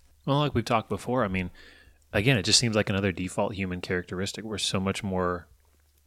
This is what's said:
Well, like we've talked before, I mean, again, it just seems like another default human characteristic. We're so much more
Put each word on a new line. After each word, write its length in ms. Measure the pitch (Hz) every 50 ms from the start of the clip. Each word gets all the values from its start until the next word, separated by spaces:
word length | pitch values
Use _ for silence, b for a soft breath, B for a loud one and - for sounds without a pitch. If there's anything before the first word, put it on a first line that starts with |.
| - - - _ - 156
Well, 100 | 139 143
like 160 | 147 143 -
we've 100 | 127 110
talked 240 | - 123 110 104 -
before, 340 | 107 98 - - 120 131 117
I 20 | 98
mean, 200 | 92 95 90 87 b b b b b b b b b b b - -
again, 220 | 107 101 131 139 107
it 60 | 85
just 160 | 104 101 -
seems 160 | 127 117 107
like 140 | 107 101 -
another 240 | 101 95 98 101 87
default 400 | - 92 87 - - 101 - 104
human 260 | 90 98 92 90 90
characteristic. 640 | - - 98 90 87 - 98 90 95 95 - - 101
We're 140 | 110 107 95
so 240 | - - - 101
much 200 | 95 98 95 -
more 460 | - 98 95 92 90 90 90 87 - - - _ _ _ _ _ _ _ _ _ _